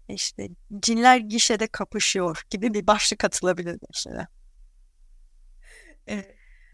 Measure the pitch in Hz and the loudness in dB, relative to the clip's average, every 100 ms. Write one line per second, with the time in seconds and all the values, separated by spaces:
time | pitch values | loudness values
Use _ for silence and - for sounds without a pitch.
0 | - 202 - - 196 175 - 202 208 226 | -16 -8 -6 -6 -12 -14 -16 -4 0 4
1 | 247 254 214 220 - 220 220 - 202 214 | 8 6 4 0 2 2 -2 -4 -6 -2
2 | - 196 180 160 - 202 226 208 190 208 | 0 0 -2 -4 -8 -4 -2 0 2 4
3 | - 208 202 - 180 180 175 170 - - | 2 0 0 0 0 0 -4 -10 -12 -10
4 | - - 170 - - - - - - _ | -10 -10 -12 -14 -20 -20 -20 -20 -20 _
5 | - - - - - - - - - 302 | -20 -20 -20 -20 -20 -20 -20 -20 -20 -20
6 | - 214 - - - - - | -10 -10 -10 -18 -20 -20 -4